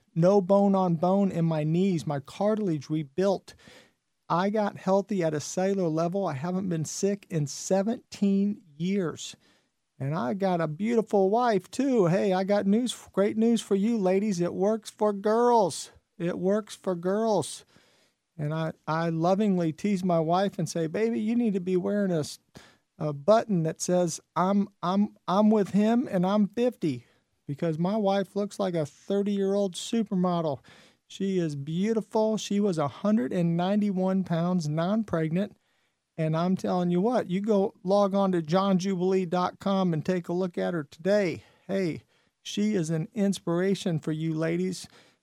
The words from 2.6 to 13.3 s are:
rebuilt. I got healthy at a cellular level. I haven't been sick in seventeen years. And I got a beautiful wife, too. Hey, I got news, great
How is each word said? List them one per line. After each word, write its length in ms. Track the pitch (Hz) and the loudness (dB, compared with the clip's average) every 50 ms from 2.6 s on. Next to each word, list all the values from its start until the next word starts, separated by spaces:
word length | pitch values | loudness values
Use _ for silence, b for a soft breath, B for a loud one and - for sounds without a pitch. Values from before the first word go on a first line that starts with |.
| 214 180 156 143 - - | 0 -2 -2 -4 -4 -4
rebuilt. 640 | 156 160 151 135 _ 180 190 202 185 175 - - - B B B B B B B B B _ _ _ _ _ - | -4 -4 -6 -4 _ 0 2 2 2 0 -4 -10 -20 B B B B B B B B B _ _ _ _ _ -2
I 220 | 160 170 190 202 | 0 0 0 0
got 260 | 208 214 208 196 - | 0 0 -2 -2 -4
healthy 480 | - - 190 190 202 190 - 214 185 165 | -4 0 2 2 2 2 0 -2 -2 0
at 100 | 160 151 | 0 -2
a 60 | 147 | -4
cellular 480 | - - - 180 185 196 202 196 180 160 | -6 -6 -4 -2 0 0 0 0 0 0
level. 360 | 156 156 170 175 180 196 196 | 0 0 -2 -2 -2 -4 -4
I 100 | 165 139 | -4 -4
haven't 340 | 127 156 180 180 185 202 185 | -4 -4 -4 -4 -4 -4 -4
been 160 | 165 160 151 | -4 -4 -4
sick 420 | - - - 196 196 202 202 - - | -6 -6 -4 -2 -2 -2 -4 -6 -6
in 160 | 185 156 147 139 | -4 -4 -4 -4
seventeen 1120 | - - - - 190 196 196 226 247 - - _ - - 202 196 196 196 196 208 208 - - 156 143 | -6 -8 -4 0 0 0 0 0 -4 -6 -8 _ -4 -2 0 2 2 2 2 0 -2 -6 -10 -16 -10
years. 600 | 147 170 185 196 202 180 151 131 - - - - b b b b b b b b _ _ _ _ - | -6 -4 -2 -2 -2 -2 -4 -6 -8 -12 -16 -16 b b b b b b b b _ _ _ _ -8
And 160 | 135 139 156 | -6 -6 -4
I 200 | 190 233 247 220 | -4 -4 -4 -4
got 260 | 185 196 185 180 170 | -2 -2 0 0 0
a 80 | 165 156 | -2 -4
beautiful 640 | 151 165 208 226 240 226 208 - 220 202 190 190 | -4 -4 -4 0 0 0 0 2 2 2 4 4
wife, 380 | 208 240 247 240 214 185 - - | 2 2 2 2 2 0 -2 -4
too. 360 | - - 262 285 254 226 175 | -4 -2 0 2 4 4 4
Hey, 260 | 160 175 208 220 196 185 | 4 2 2 2 2 0
I 120 | 185 196 | 0 0
got 220 | 185 202 208 196 | 0 0 2 2
news, 300 | 196 202 226 254 220 - - - - - | 2 2 2 0 -2 -4 -8 -14 -6 -2
great 240 | 190 202 214 | 0 0 0